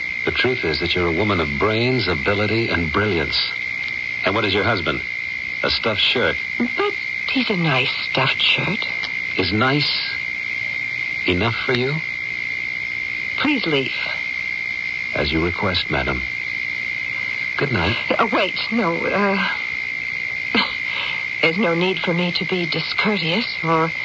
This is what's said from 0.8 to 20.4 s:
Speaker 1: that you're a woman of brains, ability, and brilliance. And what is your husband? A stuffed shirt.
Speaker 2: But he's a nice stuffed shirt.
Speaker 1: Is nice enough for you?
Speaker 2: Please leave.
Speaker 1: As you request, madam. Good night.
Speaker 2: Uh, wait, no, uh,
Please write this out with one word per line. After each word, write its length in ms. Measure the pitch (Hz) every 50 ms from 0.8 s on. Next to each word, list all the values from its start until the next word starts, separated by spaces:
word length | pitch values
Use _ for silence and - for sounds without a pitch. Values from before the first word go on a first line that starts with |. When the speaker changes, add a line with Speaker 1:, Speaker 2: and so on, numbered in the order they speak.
Speaker 1:
that 140 | 87 85 -
you're 120 | 90 90 85
a 80 | 82
woman 240 | 85 107 104 101 87
of 180 | 80 73 71 71
brains, 500 | 95 107 107 110 120 127 131 123 101 92
ability, 600 | 87 78 - 101 101 101 107 101 110 113 113 -
and 240 | - 87 85 80 78
brilliance. 600 | 101 104 107 92 82 71 65 - - - - 62 60 60 58 60 62 62 60 62 - - - 60 60 -
And 80 | 92 98
what 100 | 113 107
is 80 | 101 92
your 120 | 104 92
husband? 360 | 110 120 92 80 80 71 - 60 60 60 60 60 - - - - 60 60 58 58
A 80 | 65
stuffed 300 | - - - 117 107 98
shirt. 360 | - - - 127 104 80 71 64 60 62 60 62
Speaker 2:
But 360 | - - - - 403 415 - - - - - - - -
he's 180 | - 269 233 -
a 60 | 214
nice 340 | 175 165 160 135 127 123 - - - - -
stuffed 320 | - 135 127 131 - - -
shirt. 440 | - - - - - - - 60 123 62 60 58 60 60 60 60 62 62 -
Speaker 1:
Is 140 | 95 87 95
nice 600 | 107 123 131 139 147 143 - - - - - - 62 62 58 60 60 58 58 60 60 60 60 60 60 60 60 60 - 60 60 - - -
enough 280 | - 90 90 104 120 117
for 180 | - - - 127
you? 220 | 120 127 135 151 160 - - - - - - - 60 60 60 60 60 60 60 62 - - - - - - - - - - - - -
Speaker 2:
Please 260 | - 285 294 240 -
leave. 280 | 170 151 139 131 - - - - - - 60 60 60 62 60 60 60 62 60 60 60 60 60 60 62 62 60 60 60 62
Speaker 1:
As 180 | 65 73 71 76
you 120 | 80 82
request, 460 | 87 87 - 104 98 87 - - -
madam. 300 | 73 69 65 67 65 62 60 60 60 60 60 62 62 62 62 62 60 60 58 58 60 60 60 60 60 60 60 60 60 60 - - -
Good 160 | - 139 139 123
night. 240 | 95 82 95 117 - - -
Speaker 2:
Uh, 180 | - - - 220 -
wait, 220 | 277 202 180 - - - - 214
no, 240 | 240 208 170 170
uh, 520 | 165 - - - 190 202 196 196 196 185 - - - - - - - - 60 - - - - 60 60 60 - - -